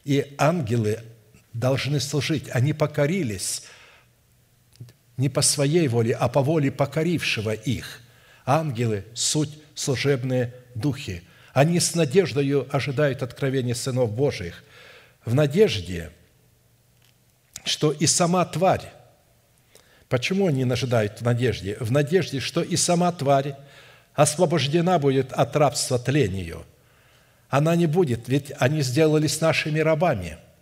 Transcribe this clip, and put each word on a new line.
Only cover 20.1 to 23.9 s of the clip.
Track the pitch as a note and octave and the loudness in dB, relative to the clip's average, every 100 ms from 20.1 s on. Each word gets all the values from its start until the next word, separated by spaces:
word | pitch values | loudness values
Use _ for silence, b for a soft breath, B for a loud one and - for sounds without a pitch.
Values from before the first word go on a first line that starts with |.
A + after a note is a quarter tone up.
| B2+ A#2+ F#3+ G3 | -2 -2 0 2
они | C3+ | 2
ожидают | B2+ B2 C3 A#2+ G#2+ - | 0 -2 0 0 0 -2
в | |
надежде? | A#2 A#2+ B2 F#2+ F2+ - | -2 0 0 -2 -6 -6
В | A2 | -2
надежде, | C3+ D3 F#3 D3+ C3+ | 0 2 0 0 -6
что | - E3+ | -4 -4
и | D3+ E3+ | -2 -2
сама | - F3 F3 | 0 2 2
тварь | F3 C#3 C#3 C#3+ C#3 B B B | 0 2 2 2 -8 B B B